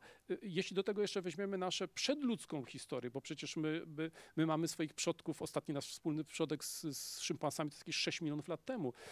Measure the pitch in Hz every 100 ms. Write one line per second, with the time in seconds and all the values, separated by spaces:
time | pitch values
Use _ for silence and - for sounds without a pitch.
0 | - - - 185 214 170 185 190 196 208
1 | 202 202 180 160 196 196 185 - 185 -
2 | - 294 262 214 - 156 120 - - 131
3 | 123 135 - 156 147 - 156 160 160 147
4 | 160 - - - 160 156 160 - 156 -
5 | - 160 - 151 165 151 - 143 - -
6 | 165 151 151 - 156 151 - - 160 135
7 | - - - - 147 - 151 - - 151
8 | - - 160 151 151 160 - 254 135 -
9 | -